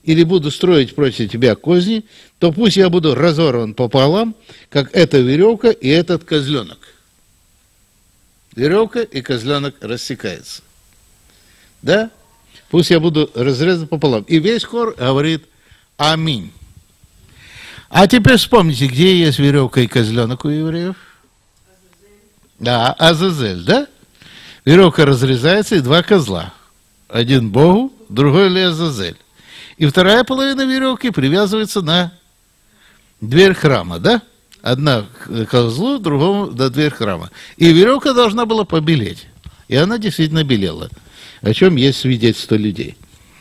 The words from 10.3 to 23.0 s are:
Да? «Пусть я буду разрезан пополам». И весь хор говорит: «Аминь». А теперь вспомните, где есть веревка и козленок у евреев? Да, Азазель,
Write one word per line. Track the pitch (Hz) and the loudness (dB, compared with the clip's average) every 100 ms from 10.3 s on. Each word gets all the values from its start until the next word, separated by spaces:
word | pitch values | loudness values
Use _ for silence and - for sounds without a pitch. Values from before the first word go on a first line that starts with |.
| 85 - - _ _ _ _ _ _ _ _ _ _ _ _ | -12 -16 -20 _ _ _ _ _ _ _ _ _ _ _ _
Да? | - 196 226 _ _ _ _ _ - | -2 -2 -4 _ _ _ _ _ -6
«Пусть | 165 - | -4 0
я | 170 | 0
буду | 165 156 147 | 0 -2 -4
разрезан | 113 131 127 170 175 151 | -4 -4 -2 -2 -2 -4
пополам». | 156 151 113 | -4 -2 -2
И | 101 160 | -2 -2
весь | 180 233 | 0 -4
хор | - 233 226 | -6 -6 -6
говорит: | - 127 135 151 160 _ _ _ _ _ - | -4 -2 -2 -2 -4 _ _ _ _ _ -4
«Аминь». | 147 160 160 123 82 - - - _ _ _ _ _ _ - - - - - | -2 0 -2 -6 -10 -20 -20 -20 _ _ _ _ _ _ -20 -20 -20 -20 -2
А | 160 190 | 4 4
теперь | 247 202 247 | 4 4 4
вспомните, | - 233 165 123 139 | 4 2 2 0 -2
где | 127 185 180 | 2 2 4
есть | 160 135 | 2 2
веревка | 143 143 127 - | 2 2 0 0
и | 120 | 0
козленок | 127 110 117 117 127 | 0 0 -2 -4 -4
у | 147 | -6
евреев? | 151 160 165 175 185 - _ _ _ _ _ _ 185 _ _ _ _ _ _ _ - | -4 -4 -6 -8 -10 -18 _ _ _ _ _ _ _ _ _ _ _ _ _ _ -8
Да, | 117 120 120 | -2 0 0
Азазель, | 139 | 0